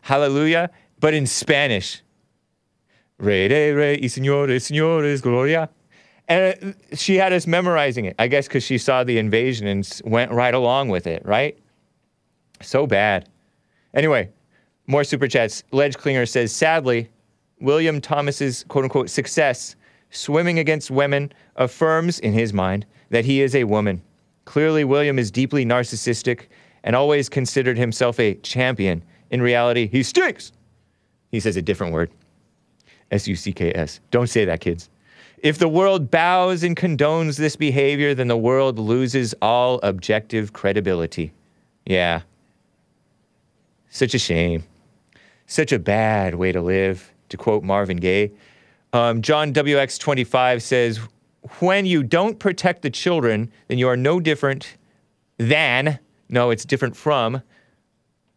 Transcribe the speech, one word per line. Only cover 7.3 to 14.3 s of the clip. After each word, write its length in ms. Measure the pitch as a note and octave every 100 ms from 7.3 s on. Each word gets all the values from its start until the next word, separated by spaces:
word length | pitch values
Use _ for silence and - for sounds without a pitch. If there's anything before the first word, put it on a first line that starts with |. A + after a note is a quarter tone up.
us 140 | F3+ E3
memorizing 580 | F3 F3+ D#3+ C#3+ A#2+
it, 100 | F#2+ F#2+
I 100 | B2
guess 180 | C#3+ C#3
'cause 140 | C3
she 140 | - B2
saw 260 | - B2+
the 140 | B2 A2+
invasion 500 | A2 A2+ B2+ A#2+ G2+
and 160 | G2
s-, 200 | G2 -
went 260 | A2 A#2 B2
right 220 | A#2+ B2
along 380 | B2+ A#2+ C3+ C3
with 160 | F2+ E2+
it, 180 | E2
right? 320 | G2 G#2+ D3 - _ _ _ _ _ _ _ _ _ -
So 260 | - C3+ C#3+
bad. 440 | G2+ G#2 F#2 - _ _ _ _ _ _
Anyway, 340 | C#3 D#3 B2 F#2+